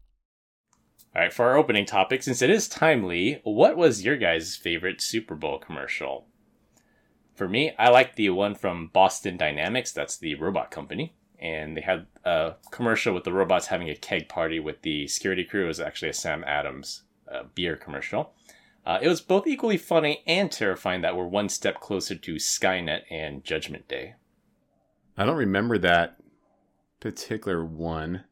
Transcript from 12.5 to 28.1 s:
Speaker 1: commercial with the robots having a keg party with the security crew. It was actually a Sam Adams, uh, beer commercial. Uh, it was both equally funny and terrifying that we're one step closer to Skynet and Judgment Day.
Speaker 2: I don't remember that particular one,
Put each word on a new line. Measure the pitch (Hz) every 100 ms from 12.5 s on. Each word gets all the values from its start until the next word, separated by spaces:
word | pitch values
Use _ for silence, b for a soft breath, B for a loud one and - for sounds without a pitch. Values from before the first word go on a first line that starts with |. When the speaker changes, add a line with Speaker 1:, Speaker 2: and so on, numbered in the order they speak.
| - -
Speaker 1:
commercial | - 117 110 117
with | 90
the | 90
robots | 95 90 90 -
having | 90 82
a | 76
keg | - 92 78
party | 85 82 80
with | 76 73
the | 85 73 71
security | - 95 92
crew. | 85 104 85
It |
was | 78
actually | 73 - 80
a |
Sam | - 85 76 69
Adams, | 73 71 67 - - _ _ -
uh, | 67 - -
beer | 85 73
commercial. | 76 69 - 107 151 b b b b b -
Uh, | 92
it | 147
was | 165
both | - 190 320
equally | 269 226 180
funny | - 170 151 151 -
and | 175 196
terrifying | - 101 87 95 90
that | 85 90
we're | 87
one | 98 101
step | - 101 -
closer | - 98 - 92
to | - 78
Skynet | - - 98 92 82 80 -
and | 82 76 71
Judgment | - 80 76 69 -
Day. | - 95 - _ _ _ _ _ _ _ _ _ -
Speaker 2:
I | 110
don't | 160
remember | 104 98 117 107
that | 87 85 85 - _ _ _ _ _ _ _ _
particular | 110 - - 110 101 87
one, | 82 80 82 80 80